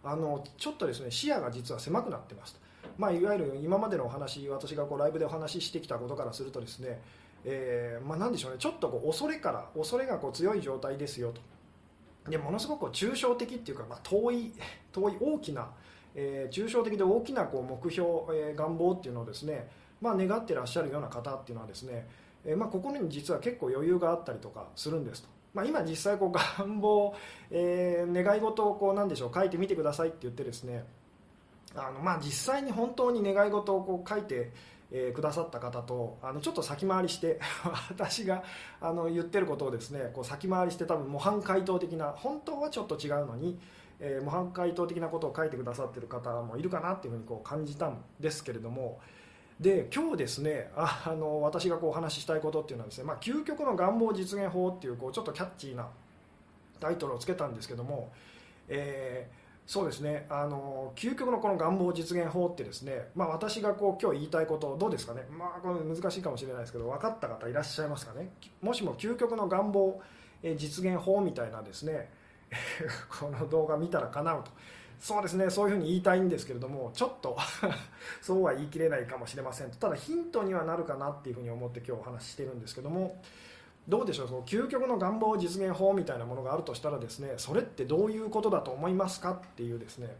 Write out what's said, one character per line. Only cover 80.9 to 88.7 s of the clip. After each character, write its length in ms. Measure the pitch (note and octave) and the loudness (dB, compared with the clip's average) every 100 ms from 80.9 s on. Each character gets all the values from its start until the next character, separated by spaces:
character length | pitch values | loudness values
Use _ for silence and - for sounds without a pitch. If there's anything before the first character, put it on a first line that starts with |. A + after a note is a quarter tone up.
| C3+ | -2
な 140 | C#3 | -2
っ 120 | D3 | -4
て 80 | C3 | -6
い 20 | |
う 40 | A#2+ | -6
ふ 40 | |
う 20 | |
に 80 | A#2+ | -6
思 180 | A#2 A#2+ | -4 -6
っ 40 | |
て 80 | A#2+ | -6
今 160 | A#2 A#2 | -6 -6
日 40 | |
お 20 | |
話 200 | A#2 A#2+ - | -6 -10 -10
し 20 | |
し 40 | - | -8
て 80 | |
る 100 | C3+ | -8
ん 60 | B2 | -6
で 80 | A2+ | -10
す 80 | - | -8
け 60 | |
ど 80 | C3+ | -4
も、 280 | F3 F#3 - - - - - - - - | -2 -2 -4 -16 -20 -20 -20 -20 -18 0
ど 140 | G#3 | 2
う 40 | A#3 | 2
で 80 | |
し 60 | C#3+ | -2
ょ 60 | B2 | -4
う、 20 | |
そ 80 | B2+ | -6
の 80 | |
究 240 | B2 G#3 C4 | -2 0 2
極 180 | C4 B3+ | 2 2
の 120 | A3+ | 2
願 180 | F#3 A3 | 2 2
望 180 | A3 G#3+ | 4 4
実 200 | F3 F#3 | 2 0
現 120 | F#3+ | 0
法 200 | F3+ F#3+ | 6 6
み 120 | G3 E3 | 6 2
た 80 | B2+ | -2
い 40 | |
な 60 | A#2 | -4
も 100 | B2+ | -4
の 80 | |
が 100 | C3 | 0
あ 40 | D#3 | 0
る 40 | |
と 140 | D#3+ A#2+ | -2 -4
し 60 | |
た 100 | F3 | -2
ら 80 | C#3+ | -2
で 100 | A#2 | -6
す 80 | - | -8
ね、 160 | C#3 B2+ | -6 -6
そ 180 | - F3+ | 0 0
れ 60 | |
っ 20 | |
て 220 | A#3 - B2+ | 0 -4 2
ど 200 | D#3 G#3+ | 4 4
う 60 | |
い 80 | A3 | 2
う 100 | A3 | -2
こ 140 | G#3+ | 2
と 80 | G#3+ | 4
だ 100 | F#3+ | 2
と 80 | |
思 200 | - | 0